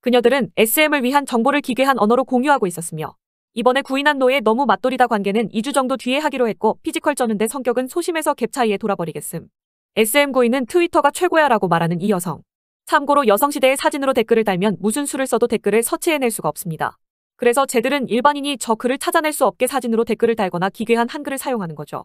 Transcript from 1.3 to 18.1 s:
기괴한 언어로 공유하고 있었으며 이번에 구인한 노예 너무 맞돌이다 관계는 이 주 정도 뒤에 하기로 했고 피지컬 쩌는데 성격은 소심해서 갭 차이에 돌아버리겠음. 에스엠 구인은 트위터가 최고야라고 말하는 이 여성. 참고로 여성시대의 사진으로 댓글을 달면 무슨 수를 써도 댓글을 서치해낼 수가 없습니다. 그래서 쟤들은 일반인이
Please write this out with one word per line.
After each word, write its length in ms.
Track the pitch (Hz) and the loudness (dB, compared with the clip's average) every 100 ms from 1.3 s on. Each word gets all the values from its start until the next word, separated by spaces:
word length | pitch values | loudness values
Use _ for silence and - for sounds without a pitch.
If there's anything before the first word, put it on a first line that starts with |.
| 240 233 285 | 0 2 0
기괴한 380 | - 233 269 254 | -2 0 2 2
언어로 240 | 208 247 254 | 4 2 2
공유하고 400 | 254 269 277 190 | 0 2 2 0
있었으며 500 | 175 165 156 151 - _ _ _ | -4 -10 -10 -10 -12 _ _ _
이번에 300 | - 240 254 | 0 2 2
구인한 340 | 277 269 285 285 | 0 0 0 2
노예 220 | 254 277 | 2 2
너무 260 | 220 226 277 | 2 0 0
맞돌이다 400 | 202 262 262 247 | 0 0 2 2
관계는 420 | 214 202 202 226 | 2 0 -2 -2
이 100 | 220 | -4
주 100 | 233 | -2
정도 220 | 285 262 254 | -2 -2 -4
뒤에 220 | 247 262 | -2 -2
하기로 300 | 302 277 233 | -2 -2 -2
했고 320 | 196 214 - | 0 -2 -2
피지컬 320 | - 320 311 | -6 -4 -2
쩌는데 340 | 285 247 214 220 | -2 -2 0 -2
성격은 400 | 285 254 233 254 | -4 -2 -2 -2
소심해서 460 | - 339 330 311 | -4 -4 -2 -2
갭 180 | 285 220 | -2 -4
차이에 260 | - 226 196 | -2 -2 0
돌아버리겠음. 720 | 214 196 165 151 - 170 - _ _ _ _ - | -4 -4 -6 -8 -10 -12 -14 _ _ _ _ 0
에스엠 360 | 220 285 285 | 2 2 2
구인은 340 | 262 240 262 233 | 2 2 2 0
트위터가 460 | 349 339 330 285 | 0 2 2 2
최고야라고 560 | - 359 320 302 220 185 | 2 0 2 4 2 2
말하는 340 | 170 165 170 | 0 0 -2
이 80 | 202 | -2
여성. 320 | 190 175 147 _ _ _ _ - | -2 -2 -10 _ _ _ _ -2
참고로 420 | 311 285 - 247 | -2 2 2 4
여성시대의 500 | 202 285 285 262 269 | 4 2 2 2 2
사진으로 340 | 320 302 269 | 0 0 0
댓글을 320 | 262 214 226 | 0 2 2
달면 320 | 220 185 208 180 | 2 0 0 0
무슨 240 | 202 220 285 | -2 -2 -4
수를 200 | 277 262 | -4 -2
써도 220 | 233 233 | 0 0
댓글을 360 | 214 202 208 | 0 0 0
서치해낼 460 | 233 330 - 302 247 | 0 -2 -2 0 -2
수가 200 | 220 160 | -2 -6
없습니다. 480 | - 180 156 135 - _ _ _ _ | -6 -10 -6 -6 -8 _ _ _ _
그래서 280 | 240 240 269 | 0 2 0
쟤들은 440 | 247 240 285 | 0 0 -2
일반인이 480 | 226 | 0